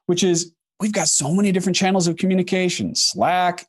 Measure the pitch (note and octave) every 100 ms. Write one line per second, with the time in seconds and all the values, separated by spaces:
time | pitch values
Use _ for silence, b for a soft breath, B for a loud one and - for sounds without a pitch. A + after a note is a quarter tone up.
0 | - F3 F#3+ E3+ - _ _ _ G#3+ G#3
1 | D#3+ - C#3 F3+ G#3 F#3 F#3 F3 F#3+ F#3+
2 | F3 E3 F#3 F#3 F3+ F#3 F3+ F3 F#2 -
3 | - F#2 B2 F3+ F3+ F3